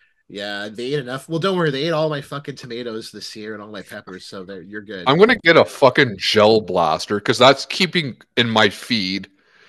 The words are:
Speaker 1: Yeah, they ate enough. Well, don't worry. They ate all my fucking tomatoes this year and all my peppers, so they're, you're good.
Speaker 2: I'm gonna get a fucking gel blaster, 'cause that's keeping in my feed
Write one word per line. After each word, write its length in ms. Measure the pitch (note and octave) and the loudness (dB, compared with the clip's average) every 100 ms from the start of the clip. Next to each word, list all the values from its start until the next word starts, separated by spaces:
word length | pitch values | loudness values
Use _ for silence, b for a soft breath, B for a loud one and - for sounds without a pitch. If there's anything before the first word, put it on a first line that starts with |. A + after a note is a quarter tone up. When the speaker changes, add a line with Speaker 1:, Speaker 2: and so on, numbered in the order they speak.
| b b _ | b b _
Speaker 1:
Yeah, 400 | G2 G#2 G2+ G#2+ | -12 -10 -10 -10
they 220 | G#2+ B2 | -10 -6
ate 60 | D3 | -6
enough. 300 | B2 C3+ - | -6 -10 -6
Well, 100 | E3 | -4
don't 180 | F#3+ F#3 | -2 0
worry. 140 | D#3+ | 0
They 120 | C3+ | -2
ate 80 | E3 | -2
all 180 | D#3 D#3 | 0 -2
my 120 | D3 | -4
fucking 340 | - C#3+ C#3+ C3 | -8 -12 -12 -14
tomatoes 560 | B2+ A#2 A#2 A2 A2 | -12 -10 -8 -10 -12
this 240 | G#2+ - A2 | -16 -16 -14
year 180 | G#2+ | -12
and 80 | G#2+ | -14
all 80 | G#2 | -14
my 140 | G#2 | -16
peppers, 420 | - G#2+ G2+ F#2 - | -16 -16 -16 -16 -14
so 180 | G2+ | -16
they're, 180 | F#2 F#2+ | -14 -16
you're 200 | F2+ G#2+ | -14 -14
good. 260 | G2+ F#2+ F2+ | -12 -4 0
Speaker 2:
I'm 100 | D#3 | 4
gonna 200 | A3 A#3+ | 4 4
get 200 | E3 D#3+ | 4 6
a 60 | |
fucking 540 | - - C3 D3+ B2+ F#2+ | 4 4 4 4 2 0
gel 440 | - G#2+ G#2+ A2 | 0 4 6 4
blaster, 580 | F2+ F2+ D#2+ D#2+ - G#2 | 2 0 0 0 -2 -4
'cause 180 | - A2 | -2 6
that's 280 | B2 C#3 - | 6 6 0
keeping 500 | - F3+ F3+ C#3 - _ - | -4 -2 -2 -4 -10 _ -2
in 140 | A#2+ | 2
my 200 | A2 G#2+ | 4 2
feed 600 | - - A#2 F#2 G2 F#2+ b b b | 0 -4 -2 -2 -4 -8 b b b